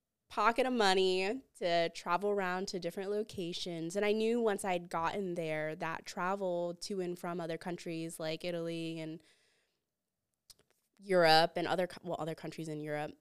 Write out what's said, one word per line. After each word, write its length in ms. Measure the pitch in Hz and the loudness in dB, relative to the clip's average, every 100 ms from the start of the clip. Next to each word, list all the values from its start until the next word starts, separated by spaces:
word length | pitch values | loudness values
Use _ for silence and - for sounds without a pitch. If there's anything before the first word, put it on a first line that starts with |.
| _ _ _ | _ _ _
pocket 360 | - 214 233 254 | 2 4 4 2
of 80 | |
money 680 | 247 196 190 190 185 190 269 - - | 4 6 6 4 4 0 -2 -8 -4
to 300 | 175 170 165 | 2 2 2
travel 420 | - 175 180 208 | -2 0 0 2
around 360 | 202 185 180 202 | 0 0 -2 -4
to 100 | 185 | -4
different 320 | 170 202 190 | -6 -6 -4
locations. 840 | 208 220 - 170 180 180 165 165 196 | -2 -4 -6 -6 -6 -6 -4 -4 0
And 80 | 208 | 2
I 60 | |
knew 300 | 220 220 240 | 2 2 2
once 240 | 226 190 196 | 2 0 0
I'd 240 | 180 175 | -2 -2
gotten 460 | 170 165 208 185 175 | -2 -2 -2 -2 -2
there 400 | 160 156 156 165 | -2 -2 -4 -6
that 300 | 160 165 - | -6 -6 -8
travel 720 | - 180 202 185 175 170 175 | -4 -2 0 0 -2 -2 -6
to 180 | - 196 | -6 -4
and 160 | 175 175 | -4 -4
from 220 | 180 175 | -6 -4
other 180 | 165 165 | -4 -6
countries 600 | 185 175 175 165 165 - | -6 -8 -6 -6 -6 -6
like 240 | 160 160 | -6 -4
Italy 560 | 175 170 165 165 165 165 | -4 -4 -4 -4 -4 -6
and 200 | 160 165 - _ _ _ _ _ _ _ _ _ _ _ _ - _ _ _ _ | -8 -10 -14 _ _ _ _ _ _ _ _ _ _ _ _ -20 _ _ _ _
Europe 520 | 196 185 165 160 170 180 | 2 6 8 8 6 2
and 120 | 170 | 0
other 180 | 170 180 | 0 -2
co-, 140 | - | -4
well, 140 | 175 160 | -6 -4
other 140 | 160 160 | -4 -6
countries 320 | 160 160 160 | -10 -8 -8
in 120 | 151 | -6
Europe 300 | 151 147 151 - | -4 -4 -6 -10